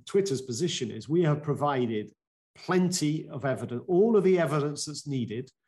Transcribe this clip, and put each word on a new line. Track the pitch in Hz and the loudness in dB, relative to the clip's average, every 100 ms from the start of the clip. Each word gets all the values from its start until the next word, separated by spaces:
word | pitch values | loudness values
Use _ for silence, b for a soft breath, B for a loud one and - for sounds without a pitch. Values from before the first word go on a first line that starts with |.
| - | -2
Twitter's | 196 196 135 | 0 0 -2
position | - 113 170 - 120 | -4 -4 -4 -4 -6
is, | 110 107 | -8 -2
"We | 165 | 2
have | 165 147 | 2 2
provided | 147 139 147 135 120 110 107 _ _ _ _ - | -2 -2 0 0 0 -2 -6 _ _ _ _ -14
plenty | - 185 180 180 151 151 151 | 0 2 2 2 0 -2 -6
of | 135 139 | -6 -4
evidence, | 131 123 123 151 | -2 -4 -6 0
all | 180 220 220 | 4 6 6
of | |
the | 185 185 | 6 4
evidence | 160 151 143 143 - | 4 0 -2 -4 -8
that's | 147 147 | -10 -6
needed | 135 113 107 135 _ | -4 -4 -6 -10 _